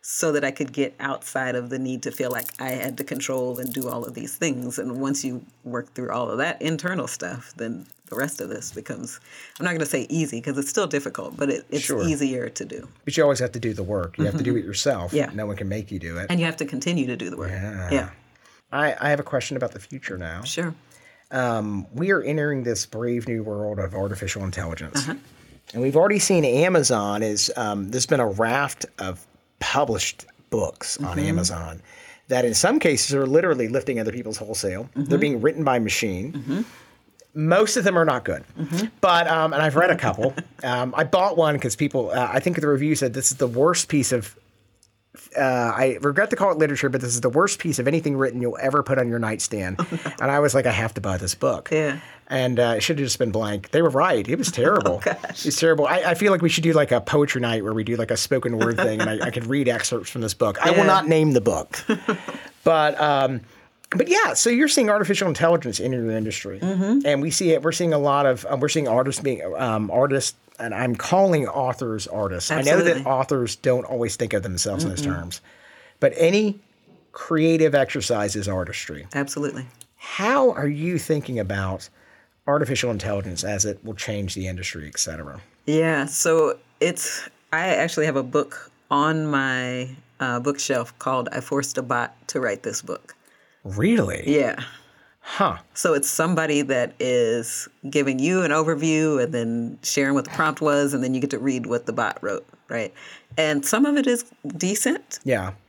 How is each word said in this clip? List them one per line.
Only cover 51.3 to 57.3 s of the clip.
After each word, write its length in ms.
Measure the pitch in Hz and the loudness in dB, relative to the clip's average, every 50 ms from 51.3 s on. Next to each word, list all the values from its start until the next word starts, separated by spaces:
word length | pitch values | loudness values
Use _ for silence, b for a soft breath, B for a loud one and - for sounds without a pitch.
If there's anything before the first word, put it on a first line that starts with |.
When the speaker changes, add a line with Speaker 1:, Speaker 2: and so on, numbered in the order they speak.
| - | -4
Speaker 2:
book." 340 | - - 135 117 80 - - | -2 0 -2 -2 -2 -4 -2
Speaker 1:
Yeah. 280 | - 156 156 147 135 165 B B B B B - | -2 0 0 0 -4 -6 B B B B B -4
Speaker 2:
And, 320 | 139 135 127 123 123 117 | -2 0 0 2 2 4
uh, 140 | 120 117 117 107 | 4 4 4 2
it 40 | |
should 160 | 110 - 165 143 | 2 0 0 0
have 80 | 139 | 0
just 140 | 123 - - | -2 0 0
been 100 | 135 113 | 0 0
blank. 380 | 95 107 110 104 104 98 95 - | 0 -2 -2 -2 -2 -4 -6 0
They 140 | - 151 170 | 2 4 4
were 60 | 160 | 4
right. 360 | 127 135 160 185 165 113 98 110 | 4 4 2 4 2 2 0 0
It 100 | 135 214 | -2 -2
was 120 | - - | -2 -2
Speaker 1:
<laughs> 100 | - - 120 | 0 2 4
Speaker 2:
terrible. 360 | 156 208 196 - - 87 - - | 4 4 4 2 2 0 0 0
Speaker 1:
Oh, 80 | - 151 | -2 -2
gosh. 320 | - - - - - - | -2 -6 -10 -10 -4 -4
Speaker 2:
It's 140 | 147 147 - | -2 0 2
terrible. 260 | 165 165 160 147 147 | 4 4 6 6 4
I, 120 | 131 156 185 - 175 | 4 4 2 2 2
I 60 | 170 | 2
feel 160 | 170 208 208 | 4 4 4
like 100 | 190 175 | 4 6
we 80 | 170 165 | 4 2
should 140 | - - 160 | 2 4 4
do, 100 | 170 160 | 6 6
like, 180 | 156 147 - | 6 6 6
a 80 | 127 120 | 4 2
poetry 400 | 104 - - 147 147 143 | 2 2 4 4 4 4